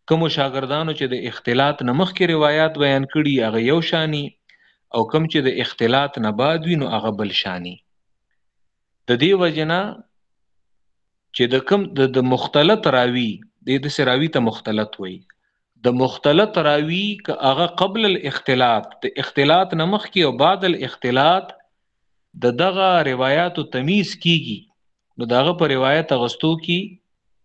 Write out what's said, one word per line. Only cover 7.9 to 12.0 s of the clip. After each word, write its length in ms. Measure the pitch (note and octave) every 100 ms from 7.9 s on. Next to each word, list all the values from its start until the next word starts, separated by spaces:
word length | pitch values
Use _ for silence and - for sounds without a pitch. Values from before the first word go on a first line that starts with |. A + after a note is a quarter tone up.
| _ _ _ _ _ _ _ _ _ _ _ -
د 40 |
دې 200 | A#2+ E3
وجې 320 | F#3+ F3 D#3 D#3
نه 160 | F3 G#3 A3+ - _ _ _ _ _ _ _ _ _ _ _ _
چې 100 | - A#2+
د 200 | C3 C3
کوم 200 | G3+ F#3+
د، 220 | C3+